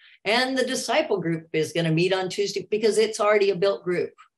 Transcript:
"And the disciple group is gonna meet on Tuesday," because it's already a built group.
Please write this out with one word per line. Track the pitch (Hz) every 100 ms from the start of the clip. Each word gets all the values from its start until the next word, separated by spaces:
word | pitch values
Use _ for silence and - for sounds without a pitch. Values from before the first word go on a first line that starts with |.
| - -
"And | 190 233 262 262
the | 226
disciple | 254 - 269 311 196
group | 165 165 -
is | 160 151
gonna | 170 165
meet | 160 180
on | 185 185
Tuesday," | 196 196 - -
because | 208 220 202
it's | 220 -
already | 208 214 196
a | 180
built | 196 196
group. | 175 175 - - -